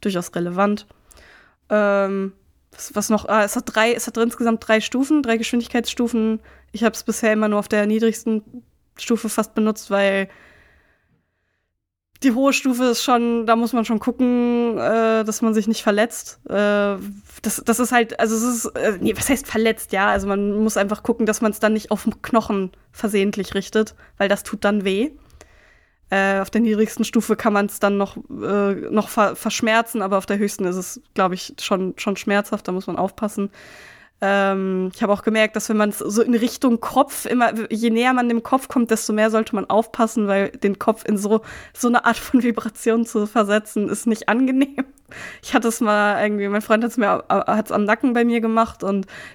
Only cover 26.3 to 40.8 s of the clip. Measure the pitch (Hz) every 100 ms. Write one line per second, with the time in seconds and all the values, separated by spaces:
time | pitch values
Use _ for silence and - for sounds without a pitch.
26.3 | 196 190 220 233 214 214 - 220 233 208
27.3 | 208 233 208 202 - 202 202 196 - -
28.3 | - - 202 202 196 - 214 202 - 202
29.3 | 160 220 - 226 226 226 226 190 196 190
30.3 | 202 208 - 185 185 180 247 _ - 190
31.3 | 185 - - - 190 185 - - 190 -
32.3 | 202 202 208 - 185 190 170 190 - 214
33.3 | - 202 - - - - - - _ 196
34.3 | 196 196 196 190 185 185 - 202 202 -
35.3 | 220 214 214 - 214 208 202 - 208 240
36.3 | 233 254 - 262 233 - 262 262 - -
37.3 | 247 233 220 214 214 233 226 247 254 240
38.3 | 233 226 262 - - 233 220 - 214 220
39.3 | 220 220 208 190 202 226 - 226 - 208
40.3 | 196 196 - 202 190